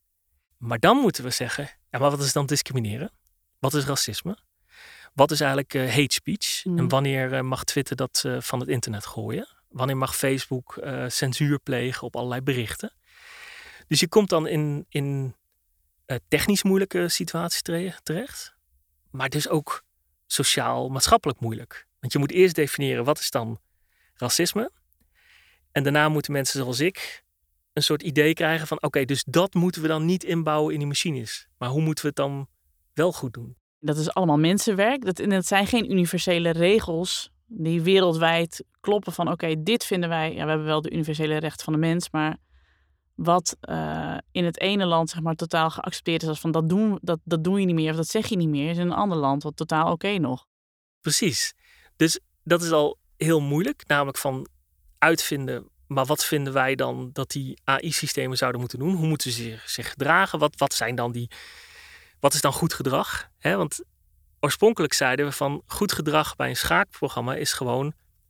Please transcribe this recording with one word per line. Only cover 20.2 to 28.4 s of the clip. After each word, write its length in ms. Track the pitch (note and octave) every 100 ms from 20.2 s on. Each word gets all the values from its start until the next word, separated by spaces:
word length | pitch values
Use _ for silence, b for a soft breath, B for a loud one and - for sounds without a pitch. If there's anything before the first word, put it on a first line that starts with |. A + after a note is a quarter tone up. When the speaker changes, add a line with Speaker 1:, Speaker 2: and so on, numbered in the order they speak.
| -
Speaker 1:
sociaal-maatschappelijk 1120 | - C#3 - A#2+ B2 C3 C3+ - A#3+ - A#2+
moeilijk. 480 | A#2 A2 A#2 - - _
Want 140 | B2
je 60 | D3
moet 120 | C#3
eerst 240 | F3+ F#3 D#3+
definiëren, 480 | C#3+ - C3+ B2
wat 160 | B2 D3+
is 120 | -
dan 280 | B2+ A2+ A2+ _ _ _ _ _
racisme? 580 | - B2 - F3 G3+ D4+ - _ _ _ b b b b b b
En 120 | C#3+
daarna 260 | C#3 D3 D3+
moeten 220 | D3+ D3
mensen 280 | C#3+ C3 C#3
zoals 200 | B2+ B2
ik 440 | F3 - - - _ _ _ _ _
een 100 | D3
soort 180 | - D3
idee 320 | F3 C#3+ D3+
krijgen 340 | D#3+